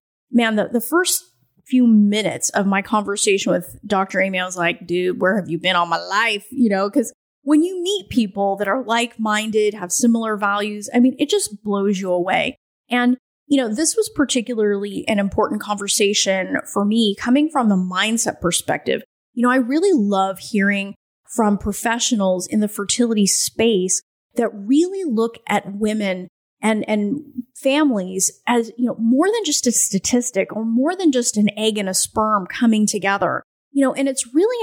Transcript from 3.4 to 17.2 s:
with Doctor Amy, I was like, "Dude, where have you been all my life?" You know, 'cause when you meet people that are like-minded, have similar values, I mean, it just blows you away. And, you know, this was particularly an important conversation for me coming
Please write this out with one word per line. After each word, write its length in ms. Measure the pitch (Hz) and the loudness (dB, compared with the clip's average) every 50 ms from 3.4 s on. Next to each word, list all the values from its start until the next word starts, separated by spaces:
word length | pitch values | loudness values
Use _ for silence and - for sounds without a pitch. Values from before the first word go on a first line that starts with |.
| - 208 | 2 0
with 260 | 185 180 175 - - - - | 0 -2 -2 -6 -16 -14 -6
Doctor 360 | 202 202 190 196 190 - 190 | -2 0 0 0 -2 -2 -2
Amy, 180 | 190 190 190 185 | -2 -2 -2 -4
I 60 | 180 | -4
was 100 | 185 180 | -4 -4
like, 320 | 185 170 170 175 - 180 165 | -2 0 -2 -2 -2 -6 -4
"Dude, 320 | 175 180 180 185 180 - | -2 -2 0 -2 -2 0
where 180 | - 185 196 214 | 0 0 2 0
have 120 | 175 - | -2 -2
you 100 | 160 160 | -6 -4
been 160 | - 180 185 | -2 0 2
all 100 | 175 175 | 2 2
my 160 | 170 165 165 | 0 0 -4
life?" 440 | 175 180 190 208 226 233 214 202 - - | -4 -2 -2 0 0 0 -2 -4 -6 -8
You 200 | - 277 247 220 | -2 0 2 2
know, 200 | 196 190 196 202 | 2 2 0 0
'cause 240 | 202 294 226 - - _ _ _ _ _ | 0 0 0 -2 -4 _ _ _ _ _
when 200 | - 277 302 302 | -2 2 2 2
you 220 | 320 359 381 359 339 | 2 2 -2 -4 -4
meet 260 | 359 415 392 - - | -4 -4 -4 -4 -4
people 460 | - 254 220 196 - 196 202 196 196 | -2 0 0 0 -2 -2 -2 -2 0
that 120 | 196 208 190 | -2 -2 -2
are 140 | 196 262 247 | -2 -2 -2
like-minded, 920 | 208 226 233 240 233 - - 220 214 214 214 214 220 208 220 214 214 202 | -2 -2 -2 -2 -4 -4 -6 -4 -2 -2 -2 -2 0 0 2 2 0 0
have 180 | 214 175 175 | -4 -8 -6
similar 440 | - - 240 233 233 233 226 220 214 | -4 2 2 2 2 2 0 -2 -4
values, 540 | 202 208 202 202 208 208 214 208 208 202 214 - | -2 -2 -2 -2 -2 -2 -4 -6 -8 -10 -2 2
I 60 | 240 | 4
mean, 160 | 247 262 254 - | 4 4 2 0
it 100 | 294 285 | -2 0
just 320 | - 403 381 - 214 - | 0 -2 -2 -2 -8 -8
blows 380 | - 208 196 196 196 208 208 185 | -6 -4 -2 0 0 0 0 0
you 100 | 196 185 | -2 -2
away. 460 | 180 180 175 190 190 175 151 131 - _ _ _ _ _ _ - | 0 0 0 0 0 0 -2 -2 -6 _ _ _ _ _ _ -4
And, 280 | 240 247 247 247 254 - _ _ _ _ _ | -2 0 2 2 0 0 _ _ _ _ _
you 160 | - 285 269 | 0 0 2
know, 100 | 254 220 | 2 0
this 240 | 214 233 330 311 - | -2 -2 -2 -2 0
was 140 | 453 427 - - | -2 -2 -2 0
particularly 880 | - 294 233 - 254 214 247 247 220 214 208 202 202 202 208 196 190 - - | -2 -2 0 0 -4 -2 -4 -2 -2 0 0 0 -2 -4 -6 -8 -6 -4 -2
an 120 | 220 202 | 0 0
important 420 | 202 196 - - 208 - - 214 | 0 0 0 0 0 0 0 -4
conversation 960 | - 214 208 202 202 196 - - 220 202 208 - - 202 190 190 185 190 190 - - - - | -4 -6 -6 -6 -4 -4 0 0 2 2 2 0 0 0 0 -2 -2 -4 -4 -6 -6 -4 -2
for 100 | 208 202 | 0 0
me 300 | 202 214 233 226 208 196 | 2 2 2 2 2 0
coming 300 | - | -2